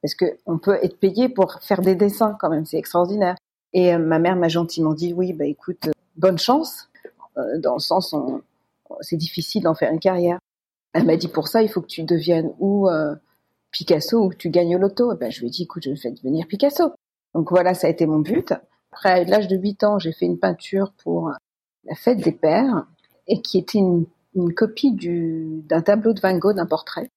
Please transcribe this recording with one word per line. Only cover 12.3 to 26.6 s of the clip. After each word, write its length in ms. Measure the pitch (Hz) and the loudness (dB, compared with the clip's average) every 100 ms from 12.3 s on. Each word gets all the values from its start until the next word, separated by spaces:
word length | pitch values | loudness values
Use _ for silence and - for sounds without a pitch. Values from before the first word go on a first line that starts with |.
| 165 160 - | 0 0 -2
ou, 300 | 196 202 196 | 0 2 2
euh, 260 | 160 151 151 _ _ _ _ _ | 2 -2 -6 _ _ _ _ _
Picasso 520 | - - 233 - 233 | -12 0 0 2 2
ou 60 | 196 | 2
que 60 | 170 | -2
tu 120 | 175 | -2
gagnes 280 | 170 175 180 | 2 2 2
au 20 | |
loto. 340 | 196 190 240 | 0 0 -2
Et 40 | 185 | 0
ben, 140 | 120 | -6
je 100 | 113 | -6
lui 80 | 120 | -8
ai 20 | |
dit, 140 | - | -8
écoute, 180 | 170 - | -8 -8
je 80 | 143 | -8
vais 200 | 147 120 | -6 -8
devenir 360 | 135 127 160 170 | -8 -4 -4 -4
Picasso. 460 | 202 277 285 330 - _ _ _ | 0 0 2 -2 -2 _ _ _
Donc 160 | 160 160 | -4 2
voilà, 240 | 180 180 | 4 4
ça 140 | 185 160 | 2 0
a 20 | |
été 160 | 160 160 | 2 2
mon 140 | 156 | 2
but. 340 | 156 262 - - _ _ _ | 0 -2 -2 -6 _ _ _
Après, 180 | - 196 | -4 2
à 140 | 180 | 2
l'âge 240 | 175 202 190 | 4 2 2
de 80 | 190 | -2
huit 280 | 196 202 | -2 0
ans, 140 | 208 208 | 0 0
j'ai 140 | 170 | -2
fait 120 | 160 | -4
une 140 | 180 175 | -2 0
peinture 540 | 190 170 - 196 196 _ | -2 -2 -4 -2 -4 _
pour 280 | - 170 165 143 _ _ _ _ | -6 -4 -4 -8 _ _ _ _
la 100 | - | -14
fête 240 | - - 240 | -4 0 2
des 140 | 170 | 0
pères 540 | 160 156 170 269 196 - _ _ _ - | 0 2 2 2 -2 -4 _ _ _ -4
et 140 | 202 | -4
qui 160 | - 185 | 0 -2
était 200 | - 214 | 0 0
une, 280 | 185 175 165 _ _ | 2 2 0 _ _
une 200 | 190 175 | -4 -2
copie 380 | 170 220 220 277 | 0 -2 0 0
du, 680 | 202 170 175 165 160 160 156 156 | 0 -4 -4 -4 -4 -8 -10 -2
d'un 140 | 160 | 0
tableau 320 | 165 208 220 | 2 2 2
de 60 | 220 | 0
Van 180 | 190 185 | 0 2
Gogh, 180 | 190 | 0
d'un 80 | 202 | 0